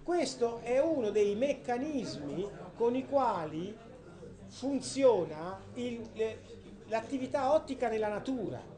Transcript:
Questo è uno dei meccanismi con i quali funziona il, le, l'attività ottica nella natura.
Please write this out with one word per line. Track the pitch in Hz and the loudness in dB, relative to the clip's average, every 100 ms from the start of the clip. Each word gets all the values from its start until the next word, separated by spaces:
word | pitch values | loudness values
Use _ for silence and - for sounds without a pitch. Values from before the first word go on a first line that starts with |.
Questo | - 349 254 - 233 233 | 0 0 0 0 -2 -2
è | 233 254 | 0 4
uno | 320 302 214 | 4 4 2
dei | 208 202 | 4 4
meccanismi | 202 277 269 - 240 294 285 180 143 143 147 202 - - - | 4 2 2 0 -2 0 -2 -4 -6 -6 -4 -4 -6 -12 0
con | 233 254 | 2 2
i | 262 | 2
quali | 277 247 190 156 156 185 226 - - - - 160 - - | 2 4 2 -2 -4 -6 -10 -16 -18 -18 -16 -16 -14 -16
funziona | - 262 277 - 254 269 208 156 151 170 190 - | -6 -2 -2 -2 6 6 6 2 -4 -8 -10 -12
il, | - 247 233 214 | -6 -6 -6 -10
le, | 214 220 214 - 226 - - - | -2 -2 -2 -14 -16 -16 -16 -2
l'attività | 220 220 269 262 294 262 | -2 0 -2 0 2 6
ottica | 311 302 262 240 | 4 4 0 2
nella | 220 214 | 2 2
natura. | 208 - 262 175 123 92 | 0 -2 -2 -2 -6 -10